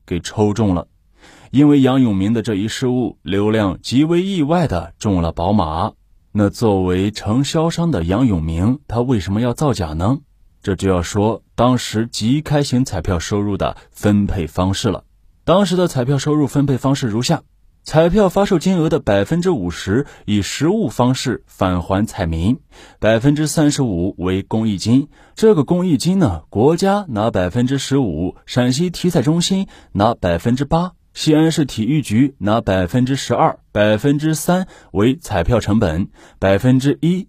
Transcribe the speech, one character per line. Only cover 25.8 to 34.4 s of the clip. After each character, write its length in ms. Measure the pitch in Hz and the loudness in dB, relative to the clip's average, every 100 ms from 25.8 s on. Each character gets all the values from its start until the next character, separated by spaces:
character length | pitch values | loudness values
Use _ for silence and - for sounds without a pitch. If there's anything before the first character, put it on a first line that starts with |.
| 185 | 2
益 100 | 139 | 0
金 220 | 160 190 | 2 2
呢， 240 | 147 82 - | 2 0 -6
国 280 | 101 131 170 | 0 2 2
家 280 | 196 202 190 | 0 0 -2
拿 220 | 107 113 | -2 -2
百 180 | 101 90 | 0 -2
分 160 | 120 127 | 0 0
之 140 | 139 | -2
十 180 | - 135 | -2 0
五， 380 | 120 76 90 - - | 0 -2 -4 -6 -6
陕 260 | - 123 | -2 0
西 200 | 131 180 | 0 -2
体 180 | 175 175 | -2 -2
彩 140 | 170 | 0
中 180 | 123 165 | 0 0
心 240 | 170 190 196 - - | 0 -2 -4 -10 -10
拿 200 | 95 107 | 0 0
百 240 | 117 90 85 | 0 -2 -2
分 180 | 120 127 | 0 -2
之 80 | |
八， 280 | 139 165 180 - _ | 0 -2 -2 -8 _
西 240 | - - 151 | -6 2 4
安 160 | 160 | 2
市 140 | 156 139 | 0 -2
体 220 | - 110 | -2 -2
育 160 | 156 | -2
局 320 | 123 104 139 - | 0 2 2 0
拿 240 | 98 113 | -2 0
百 240 | 110 95 90 | 0 0 0
分 220 | 127 123 | 0 0
之 80 | 139 | -2
十 180 | - | -2
二、 240 | 120 156 - _ | 0 0 0 _
百 260 | 107 104 107 | 0 2 2
分 220 | 143 143 | 0 0
之 160 | 156 | 0
三 320 | 156 | -2